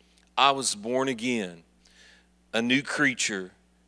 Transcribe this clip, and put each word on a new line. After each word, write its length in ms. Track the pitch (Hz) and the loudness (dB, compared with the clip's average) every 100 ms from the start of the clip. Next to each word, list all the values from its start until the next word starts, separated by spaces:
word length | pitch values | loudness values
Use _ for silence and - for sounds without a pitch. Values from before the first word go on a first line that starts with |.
| _ _ _ - | _ _ _ 4
I 140 | 139 | 4
was 240 | 135 117 104 | 4 -2 -4
born 320 | 110 131 131 | -2 -2 0
again, 560 | 117 123 120 92 85 - _ _ - - - _ _ _ | -2 -2 -2 -4 -8 -20 _ _ -20 -20 -20 _ _ _
a 80 | 110 | -2
new 180 | 120 131 | 2 0
creature, 720 | 135 - 143 120 - 101 92 _ _ _ | 0 0 0 0 -4 -4 -8 _ _ _